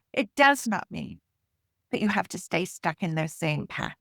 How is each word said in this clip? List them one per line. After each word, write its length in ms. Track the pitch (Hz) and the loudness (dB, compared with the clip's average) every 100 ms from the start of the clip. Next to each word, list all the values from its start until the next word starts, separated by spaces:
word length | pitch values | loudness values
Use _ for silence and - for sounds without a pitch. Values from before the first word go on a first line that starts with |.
| _ | _
it 160 | - 226 - | -2 0 6
does 300 | 277 285 233 | 6 6 2
not 220 | 190 - | -4 -4
mean 300 | 170 135 165 _ _ _ _ _ _ _ | -10 -10 -12 _ _ _ _ _ _ _
that 100 | 214 | -2
you 60 | 208 | 0
have 200 | 202 190 | 0 -2
to 80 | 185 | -6
stay 280 | - 170 180 | -4 -2 -2
stuck 380 | - 170 156 | -4 -4 -2
in 120 | 170 160 | -2 0
those 180 | 160 | -2
same 340 | - 156 147 - | -2 -2 -2 -4
paths. 280 | - - - | -6 -8 -8